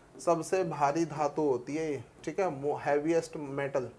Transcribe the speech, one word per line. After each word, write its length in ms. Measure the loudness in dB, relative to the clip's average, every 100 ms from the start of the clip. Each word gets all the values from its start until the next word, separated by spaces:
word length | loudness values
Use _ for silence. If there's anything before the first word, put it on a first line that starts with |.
| -20 -4 0
सबसे 380 | 0 2 0
भारी 420 | 0 2 2 2 0
धातु 360 | 0 0 2
होती 340 | 2 2 -2 -4
है 160 | -4
ये, 120 | -4 -8 -10 -6
ठीक 140 | -2
है, 220 | -2 0
मो-, 180 | -2 -2
हैवीएस्ट 580 | 2 2 4 2 0 -6
मेटल, 520 | -6 -4 -2 -2 -2